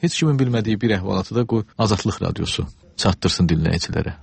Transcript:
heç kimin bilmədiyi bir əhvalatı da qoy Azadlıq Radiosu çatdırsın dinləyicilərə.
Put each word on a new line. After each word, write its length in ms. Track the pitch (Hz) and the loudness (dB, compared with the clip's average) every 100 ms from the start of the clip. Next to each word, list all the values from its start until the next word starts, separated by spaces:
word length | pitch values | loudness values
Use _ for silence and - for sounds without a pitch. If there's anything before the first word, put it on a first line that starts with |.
heç 140 | 170 - | -2 0
kimin 220 | 156 139 | 2 2
bilmədiyi 420 | 127 120 107 107 | 2 2 0 0
bir 140 | 113 101 | 2 0
əhvalatı 400 | 95 95 95 113 | 0 -2 -2 -2
da 80 | 120 | 0
qoy 200 | 113 104 - | 0 -2 -2
Azadlıq 440 | 110 104 110 - | 0 0 -2 -2
Radiosu 440 | - - - - - - - - | -4 -4 -4 -4 -6 -10 -16 -2
çatdırsın 500 | 101 90 92 - 87 | 0 0 0 2 2
dinləyicilərə. 720 | 80 78 85 - - - - | 2 2 0 -2 -4 -4 -4